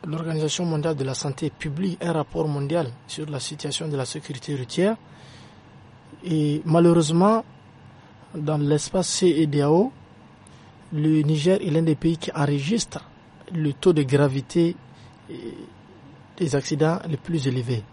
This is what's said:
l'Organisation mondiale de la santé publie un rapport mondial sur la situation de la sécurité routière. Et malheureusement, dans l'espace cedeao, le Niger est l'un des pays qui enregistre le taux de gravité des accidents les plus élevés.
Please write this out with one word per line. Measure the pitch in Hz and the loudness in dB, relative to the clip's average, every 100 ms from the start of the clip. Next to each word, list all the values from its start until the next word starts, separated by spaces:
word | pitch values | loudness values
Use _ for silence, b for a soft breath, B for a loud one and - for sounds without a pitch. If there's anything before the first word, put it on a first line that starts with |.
| - | -6
l'Organisation | 160 160 156 156 165 | -6 -4 -2 -2 -2
mondiale | 175 156 160 151 | -2 0 -2 -2
de | |
la | 135 | -4
santé | 127 147 135 156 | -4 -6 -4 -6
publie | - 156 143 190 165 | -6 -8 -4 -4 -4
un | 170 | -2
rapport | 160 151 165 156 | -2 -2 -4 -2
mondial | 143 139 170 139 120 - | -2 -2 -2 -2 -8 -14
sur | - 151 | -10 -8
la | 143 | -8
situation | - 147 147 - 160 | -10 -10 -8 -6 -4
de | 139 | -4
la | 127 | -4
sécurité | 156 - 135 - 143 | -8 -12 -12 -6 -6
routière. | 123 - 190 220 - B B B B B B - - - - - | -4 0 0 0 -10 B B B B B B -20 -20 -20 -20 -14
Et | 180 156 151 151 | -4 0 0 0
malheureusement, | 160 160 170 170 151 165 196 226 - - - - - B B B - | 2 6 8 6 4 4 4 2 -2 -20 -20 -20 -20 B B B -14
dans | 165 151 151 | -6 -2 0
l'espace | 143 147 - 190 175 | 2 0 0 -2 -2
cedeao, | - 185 156 156 143 143 165 240 - - - - - B B B B - | 2 2 4 2 2 4 4 4 -4 -20 -20 -20 -20 B B B B -8
le | 151 156 156 | -2 2 4
Niger | 147 156 165 190 | 2 2 2 2
est | 190 | 2
l'un | 151 | 2
des | 165 151 | 2 2
pays | 165 160 | 0 0
qui | - | -4
enregistre | 156 143 143 139 226 - - - - - - - | -2 0 0 0 -2 -2 -10 -14 -20 -20 -20 -10
le | 170 151 | -2 -2
taux | 135 185 | 2 2
de | 156 | 4
gravité | 135 143 147 135 - 170 170 180 - B B - - - 113 - - - - - - - - - | 2 4 2 0 -2 0 0 0 -16 B B -20 -16 -14 -14 -16 -18 -20 -20 -20 -20 -20 -20 -6
des | 170 139 | -2 -2
accidents | - 151 156 170 165 | -2 0 0 0 -4
les | 147 | -8
plus | - 165 131 | -4 -2 -2
élevés. | 127 120 117 104 | -2 -4 -6 -6